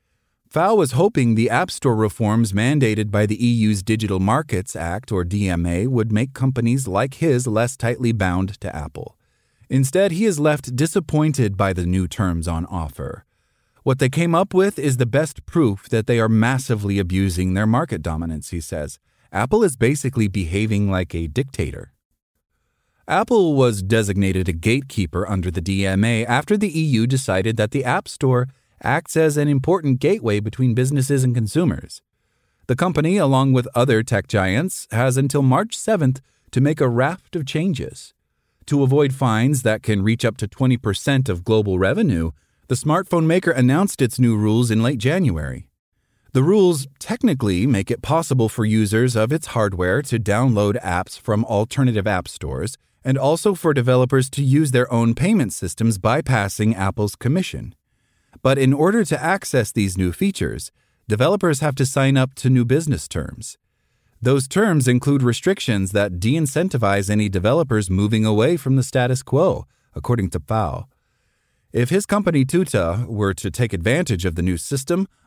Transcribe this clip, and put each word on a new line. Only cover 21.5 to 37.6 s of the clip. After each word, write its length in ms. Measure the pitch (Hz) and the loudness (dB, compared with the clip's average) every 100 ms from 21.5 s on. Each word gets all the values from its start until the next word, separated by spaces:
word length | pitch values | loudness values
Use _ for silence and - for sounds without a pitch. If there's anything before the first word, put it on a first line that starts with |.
| - 73 - - _ _ _ _ _ _ _ _ _ _ _ - | -6 -6 -8 -16 _ _ _ _ _ _ _ _ _ _ _ -4
Apple 480 | 180 196 233 175 143 | -2 2 2 4 4
was 260 | 123 101 | 2 2
designated 640 | 95 113 101 98 98 95 92 | 0 0 2 0 0 0 -2
a 60 | |
gatekeeper 760 | 82 107 131 135 - 87 90 95 | -2 0 0 -2 -4 -4 -4 -4
under 220 | 95 87 | -4 -4
the 120 | 85 | -4
D 220 | 85 98 | -2 -2
M 200 | 98 95 | 0 0
A 200 | 113 113 113 | 0 0 0
after 280 | 123 151 208 | -2 0 0
the 240 | 202 156 | 0 -2
E 40 | |
U 240 | 156 117 120 | 0 2 2
decided 500 | 135 - 92 107 113 | 0 0 -2 0 0
that 140 | 107 | -2
the 120 | 139 | -2
App 240 | 123 170 - | -2 -4 -6
Store 400 | - 135 123 131 - _ _ | -4 0 0 -2 -8 _ _
acts 340 | - 147 - 160 | -4 -2 -2 2
as 180 | 160 147 | 2 2
an 120 | 147 | 2
important 520 | 139 139 185 147 127 | 2 2 0 0 0
gateway 400 | 143 220 117 104 | 0 0 0 -2
between 360 | 107 - 127 117 | -2 -2 0 0
businesses 480 | 127 143 131 139 | 0 -2 0 0
and 100 | 131 | 0
consumers. 720 | 120 107 156 175 71 - - _ _ _ _ _ _ - | 0 -2 0 0 -2 -8 -18 _ _ _ _ _ _ -6
The 80 | 127 | -2
company, 420 | 180 156 156 196 | 0 2 2 2
along 360 | 143 135 135 | 2 2 4
with 140 | 131 123 | 2 0
other 300 | 120 131 110 | 0 2 2
tech 240 | 113 104 - | 2 -2 0
giants, 600 | 104 95 104 180 - - | 0 0 0 -2 -6 -6
has 260 | 110 131 127 | -2 0 0
until 240 | 139 143 | 0 2
March 340 | 135 135 220 - | 2 2 0 -4
seventh 460 | - 214 135 131 - _ _ | -2 0 0 -2 -8 _ _
to 100 | - | 0
make 180 | 139 156 | 0 2
a 80 | 131 | 0
raft 480 | 117 139 185 _ 175 | 2 0 -4 _ -8
of 120 | 139 | -4
changes. 640 | 156 | -2